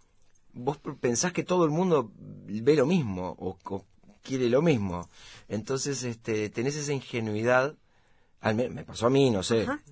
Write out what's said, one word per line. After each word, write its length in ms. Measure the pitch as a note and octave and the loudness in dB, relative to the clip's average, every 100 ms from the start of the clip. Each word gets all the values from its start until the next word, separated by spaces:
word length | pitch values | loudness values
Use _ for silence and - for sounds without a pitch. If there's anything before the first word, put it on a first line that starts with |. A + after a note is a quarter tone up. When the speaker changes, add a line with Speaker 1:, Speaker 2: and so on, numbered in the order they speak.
| _ _ - _ _ | _ _ -20 _ _
Speaker 1:
vos 260 | A#2+ B2 D3+ | -8 -6 -6
p-, 140 | - | -10
pensás 400 | C#3 C3 A#2 F3+ | -4 -2 0 -2
que 100 | E3+ | -2
todo 220 | - F3+ | 0 2
el 80 | D#3+ | 2
mundo 400 | D3+ F#3 D#3 A2+ - | 2 2 2 0 -10
ve 600 | - G2+ - G#2 A#2+ D3+ | -18 -18 -10 0 2 4
lo 100 | C3 | 4
mismo, 480 | F#3 A#2+ F#2 F2+ - | 2 0 -4 -8 -6
o, 220 | F#2 - | -8 -8
o 200 | - G2 - _ - _ | -8 -10 -10 _ -20 _
quiere 260 | - C3+ A#2+ | -8 -2 2
lo 140 | B2+ | 4
mismo. 460 | E3+ B2+ G2 F2 - - - - - | 4 2 0 -6 -10 -18 -20 -20 -8
Entonces, 560 | G#2+ A2 C3 C#3+ C3 | -8 -4 -4 -4 -4
este, 440 | B2+ A#2 - G#2+ G#2+ | -6 -6 -4 -2 -2
tenés 280 | A2 B2+ D3+ | -2 -4 -4
esa 160 | D3 | -4
ingenuidad, 840 | C#3 - B2 A2 G#2 A#2 B2+ C#3 - _ _ _ _ _ _ | -4 -4 -6 -4 0 2 4 2 -4 _ _ _ _ _ _
al 140 | A2 | -2
me-, 160 | A2 - | 0 -2
me 140 | C3 | -6
pasó 220 | - A#2+ A#2 | -12 0 2
a 40 | |
mí, 200 | C3+ C3+ | 6 4
no 120 | G2+ | 4
sé, 220 | F2+ A2+ | 2 0
Speaker 2:
Ajá. 180 | A3 D4 - | 0 -4 -8